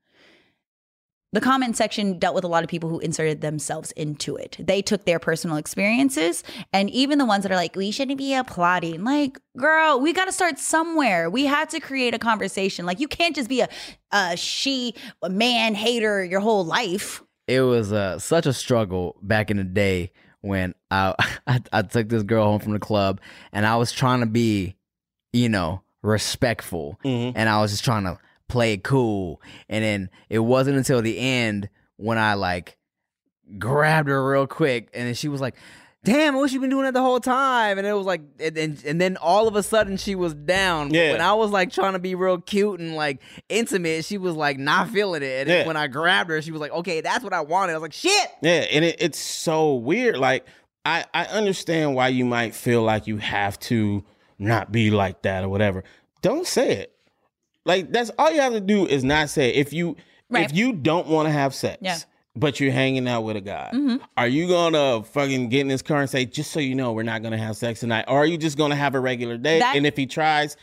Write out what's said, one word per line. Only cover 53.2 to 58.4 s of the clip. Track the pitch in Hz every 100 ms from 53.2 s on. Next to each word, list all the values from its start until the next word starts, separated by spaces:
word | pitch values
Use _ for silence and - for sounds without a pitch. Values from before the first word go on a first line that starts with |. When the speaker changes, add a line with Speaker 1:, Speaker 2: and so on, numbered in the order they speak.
| - 104 101 -
Speaker 3:
to | - 117 107 101 - _ _ -
not | 101 113 95
be | 117 107
like | 104 95 -
that | 101 95
or | 95
whatever. | 98 107 95 - - _ _
Don't | 180 285 359
say | 277 269
it. | 101 - _ _ _ _ _ _ _ -
Like, | 185 165
that's | 233 233 226
all | 302
you | 320